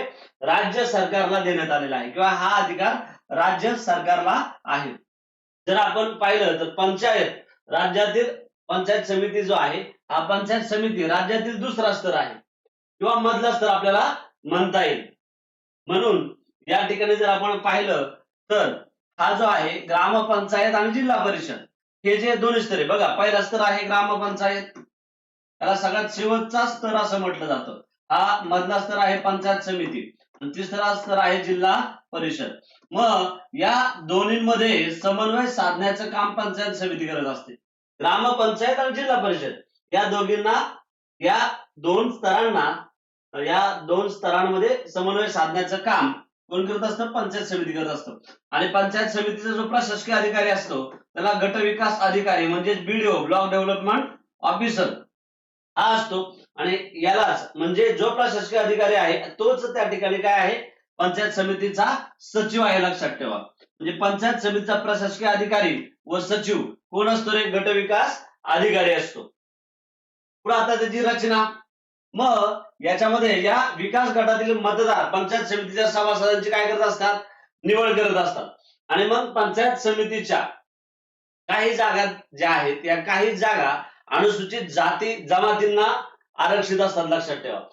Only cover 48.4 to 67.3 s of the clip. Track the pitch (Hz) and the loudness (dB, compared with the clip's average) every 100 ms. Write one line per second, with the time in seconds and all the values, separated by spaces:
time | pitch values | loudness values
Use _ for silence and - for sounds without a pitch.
48.4 | _ 185 180 196 196 214 220 208 208 202 | _ -2 0 2 0 0 -2 -2 -2 -4
49.4 | 220 220 226 240 220 - 226 214 208 208 | -4 -4 -2 0 -2 -4 -2 0 0 0
50.4 | 202 190 - 131 - - _ - 202 190 | 0 0 -2 -8 -8 -12 _ -4 0 0
51.4 | 196 214 208 214 208 - 190 196 196 180 | 0 0 0 0 -2 0 0 2 2 2
52.4 | 165 175 185 202 175 220 208 139 147 190 | 0 0 0 -2 -2 0 2 0 2 0
53.4 | 190 190 190 190 196 240 269 - _ _ | 2 0 0 -2 0 -2 -2 -10 _ _
54.4 | - 180 226 190 180 - - _ _ _ | -2 -2 -2 0 -2 -4 -14 _ _ _
55.4 | _ _ _ - 220 220 220 185 185 - | _ _ _ 0 2 2 0 -4 -6 -12
56.4 | - - 180 190 - 165 175 214 - - | -20 -6 -2 -2 -4 -2 2 2 2 0
57.4 | - 156 170 180 226 - 226 240 247 202 | -6 -4 -2 2 2 2 0 2 0 0
58.4 | 185 214 208 208 202 202 170 160 - - | -2 0 2 2 4 4 2 0 -4 0
59.4 | 233 254 240 240 196 190 190 196 202 202 | 2 2 0 -2 -2 -2 -2 0 2 2
60.4 | 185 240 - _ _ - 180 208 208 196 | 2 -2 -8 _ _ -4 -2 0 -2 -2
61.4 | 190 190 202 185 214 269 - - - 214 | -2 -2 -2 0 0 0 -6 -18 -6 -2
62.4 | 214 220 208 190 180 - 139 - 127 101 | -2 2 2 4 2 0 -4 -4 -6 -6
63.4 | - _ _ _ 160 170 202 196 233 233 | -10 _ _ _ -8 -2 0 0 0 0
64.4 | 202 202 208 208 - 202 196 - 214 202 | -2 -2 0 -2 -2 -2 -4 -2 0 0
65.4 | 202 208 185 135 - _ - 180 170 208 | 2 0 0 -2 -8 _ -6 -6 -2 -2
66.4 | 190 180 123 - _ 190 220 226 214 | 0 -2 -2 -10 _ -2 2 0 0